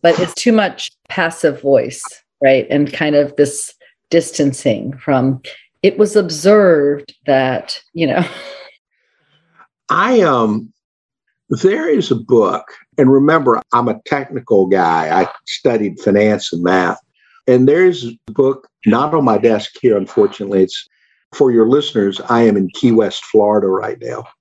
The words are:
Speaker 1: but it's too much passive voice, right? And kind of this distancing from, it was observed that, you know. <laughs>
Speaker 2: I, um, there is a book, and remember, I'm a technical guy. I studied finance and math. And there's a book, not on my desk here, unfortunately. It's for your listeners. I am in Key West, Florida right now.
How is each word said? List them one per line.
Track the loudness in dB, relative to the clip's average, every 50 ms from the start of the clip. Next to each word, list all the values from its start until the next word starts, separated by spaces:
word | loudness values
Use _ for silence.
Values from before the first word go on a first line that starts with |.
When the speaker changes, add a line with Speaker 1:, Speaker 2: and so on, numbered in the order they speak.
Speaker 1:
but | 2 2 2 2
it's | -2 -6 -6
too | -2 0 2
much | 2 2 0 -2 -6 -10 -14 -16 _ _ _
passive | _ -6 -4 -4 -4 -4 -2 -2 -2 -2 -2
voice, | 0 2 2 2 2 -2 -10 -12 -16 -18 -18 -20 _ _ _ _
right? | 2 2 2 2 0 0
And | 0 0 0 -2
kind | -2 -4 -4 0 0
of | 0 0 0 0
this | 0 0 0 0 -10 -12 -14 _ _ _ _ _ _ _ _
distancing | 0 0 0 0 -4 -2 -2 -2 -2 -2 -2 -2 -2 -2 -6 -10 -12
from, | -10 -4 -2 0 0 0 0 -2 -4 -10 -18 -20 -20 _ _ _ _ -2
it | -2 2 2
was | 0 2 2
observed | 0 -2 -2 -8 0 2 4 4 6 6 4 4 4 2 0 -2 -4 -8 -18 _ _ _
that, | 0 0 2 2 0 -4 -6 -6 -10 -14 -14 _ _ _
you | -4 -2
know. | 0 0 -2 -2
<laughs> | -4 -8 -18 -18 -18 -18 -20 -20 -20 _ _ _ _ _ _ _ _ _ _ _ _ _ _ _ _ _ _ -20 _ _ _ _ -4
Speaker 2:
I, | -2 0 0 2 2 2
um, | 2 2 2 0 0 0 -2 -4 -6 -12 _ _ _ _ _ _ _ _ _ _ _ _ _ _ _ _
there | -6 0 0 0 0 0 -2 0
is | 0 -2 0 -2
a | -4
book, | -4 0 0 2 2 2 0 -2 -6 -10 -14 -20 -20 _ _ _
and | 0 2 4
remember, | 4 4 4 2 0 0 0 0 -2 -2 -2 _ -2
I'm | -2 -2
a | -2 -4 -6 _
technical | -6 -6 -6 -6 -8 -12 -14 -4 0 2 2 2
guy. | 2 0 0 0 0 0 -2 -2 -2 0 -2
I | -2 -2 -6 -18 _
studied | -14 -14 -2 -2 0 0 0 -2 -4 -6 -4
finance | -2 0 2 2 2 2 0 -2 -4 -8 -6
and | -4 -2
math. | 0 0 0 0 -2 -6 -8 _ _ _ _ _ _ _ _ _
And | 2 2 4 4
there's | 4 4 4 2 2 2 0 -10
a | -12 -14 _ _ -8
book, | -2 0 0 0 -2 -4 _ _ _ _ 0
not | 0 0 0 0 -2 -2
on | 0 0
my | 0 0 2
desk | 2 2 0 0 -4 -10 _ -2
here, | 0 0 0
unfortunately. | 0 -2 -2 0 0 0 0 -2 -8 -8 -2 0 0 0
It's | 0 -2 -16 -16 _ _ _ _ _ _ _ _ _ -2
for | 0 2 2
your | 4 2 2
listeners. | 4 2 0 0 -2 -2 -2 -2 -2 -2 -6 -4 -2
I | 2 2 4
am | 4 2
in | 2 -2 -4
Key | -4 -2 0 2
West, | 2 2 2 0 -6 -10 -10
Florida | 0 2 2 2 4 2 0 0
right | 0 -2 -2 -4 -8 -10 -10
now. | -12 -12 -12 -12 -14 -18 _ _